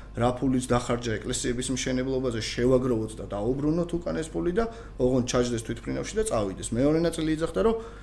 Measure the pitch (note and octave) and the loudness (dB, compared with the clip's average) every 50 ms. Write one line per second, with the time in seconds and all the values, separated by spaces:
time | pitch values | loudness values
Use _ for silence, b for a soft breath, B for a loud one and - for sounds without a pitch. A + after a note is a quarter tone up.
0 | B B B G#2+ A#2 B2 B2 - C#3+ C3+ B2+ B2+ B2 - A#2+ A#2+ - - A#2+ A#2+ | B B B 2 2 2 2 2 2 2 2 2 2 2 2 2 2 2 -2 0
1 | A#2+ A#2 G#2+ G2 - G#2+ B2 - - B2+ A#2+ B2 B2 - C3 B2 - C3+ B2+ B2+ | 0 -2 -2 -2 -2 -2 -4 -2 0 -2 -2 -2 -2 -2 -2 -2 0 0 0 0
2 | B2+ C3+ C3+ B2+ C3 B2+ A#2 A2+ A2 - - - A#2+ B2+ C3 B2 C3 C3 A#2+ A2 | 0 0 0 0 0 0 -2 -2 -4 -4 -2 2 4 6 6 6 4 4 0 0
3 | A2 A2 - - G2 F#2+ G2+ G2+ G#2 A#2+ C3+ C#3 C#3+ D3+ D#3+ F3 E3 E3+ - E3 | 0 -4 -6 -8 -8 -6 -4 -2 0 0 0 0 2 0 2 2 0 0 -2 -4
4 | - D#3+ E3 D#3+ D#3 - - E3 E3+ F3 F3 A3 A3+ A3+ B B B B B B | -2 -2 -2 -4 -4 -4 -4 -2 -2 0 2 0 0 -2 B B B B B B
5 | B2+ B2+ C3 B2+ A#2+ B2 - B2+ B2 A#2+ A#2+ A2 A2+ - A#2 - - C3+ C3 C3 | 2 2 4 2 2 2 2 2 2 2 0 -4 -4 -4 -6 -6 -6 -6 -6 -4
6 | - - F#3+ G#3+ A3 A3 - A2+ G#2 F#3+ F#3 F3 F3 - A2+ A#2 C3+ D3 D#3 D#3+ | -4 -4 -2 -2 0 0 2 0 0 0 -2 -4 -6 -2 0 2 4 4 4 4
7 | E3+ E3+ E3 - D#3 D#3 D#3 D3+ E3 D#3+ - F#3 G3 A3+ A3 A3+ B B B B | 2 0 0 0 0 0 0 0 0 -2 0 2 2 2 2 0 B B B B